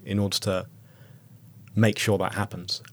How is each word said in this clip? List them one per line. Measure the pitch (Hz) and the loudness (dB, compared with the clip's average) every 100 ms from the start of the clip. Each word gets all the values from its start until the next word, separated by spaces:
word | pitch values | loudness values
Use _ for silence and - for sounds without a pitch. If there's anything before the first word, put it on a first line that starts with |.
in | - 101 | -4 0
order | 101 - | 0 -2
to | 104 92 - - - - - - - - - - - 107 | -2 -2 -4 -14 -20 -20 -20 -20 -20 -20 -20 -20 -4 4
make | 110 - | 4 4
sure | - 98 | 2 2
that | 92 | 0
happens. | 98 98 87 87 - - | -2 -4 -6 -8 -10 0